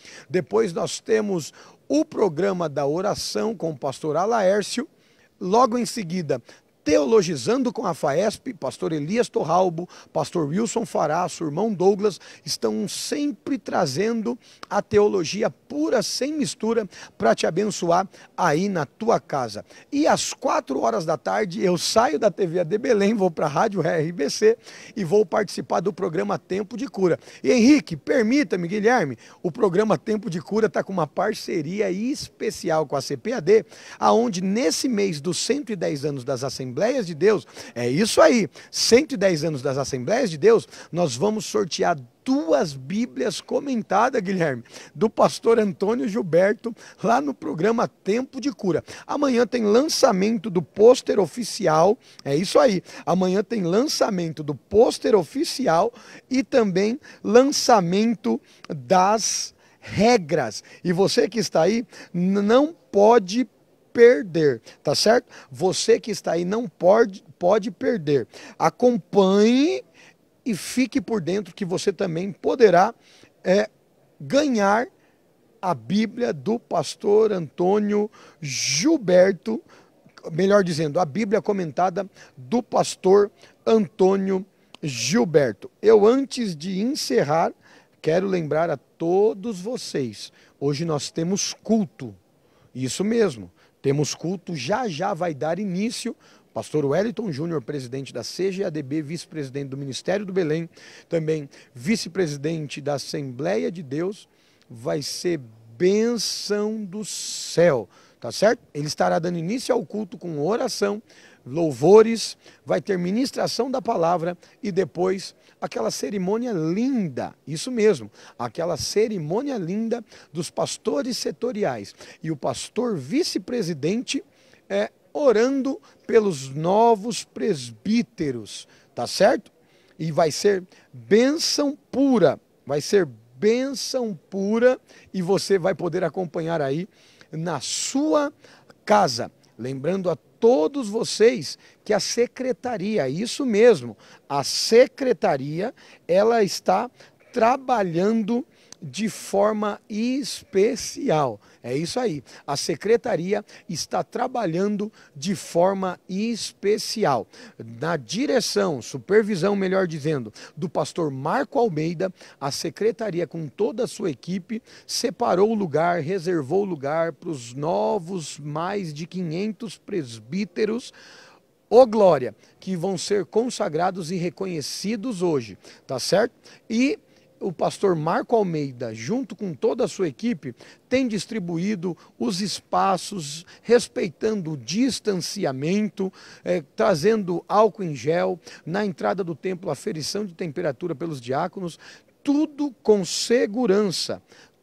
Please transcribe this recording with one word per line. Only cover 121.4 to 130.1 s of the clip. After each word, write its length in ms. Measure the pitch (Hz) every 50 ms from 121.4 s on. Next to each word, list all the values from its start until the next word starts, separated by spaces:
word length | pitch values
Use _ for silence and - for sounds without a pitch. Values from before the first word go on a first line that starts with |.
| - 247 240 214 196 151 123 110 101 - - _ - - - _ -
e 80 | 160
o 60 | 160
pastor 600 | 139 - 143 120 - - - - - 247 247 214
vice-presidente, 1300 | 151 123 131 202 294 359 - - - 185 - 247 240 190 160 175 135 131 160 208 240 - - - 285 - _ _ _ _ _ _ _ _ _
é, 220 | 196 202 208 - - _ _ _ _
orando 640 | 294 294 269 214 208 233 262 277 269 240 269 269 - - - _ _ _
pelos 440 | - - 226 214 202 165 135 135 131
novos 760 | 135 156 156 175 196 214 233 233 233 196 196 240 196 - -
presbíteros, 1400 | - _ 220 254 226 185 139 123 120 113 107 _ 190 220 240 220 - _ - 160 143 123 117 104 - - - - - _ _ _ _ _
tá 120 | - 120
certo? 440 | 110 - - 185 220 320 254 - - _ _ _ _ _ _ _ _ _ -
E 140 | 160 165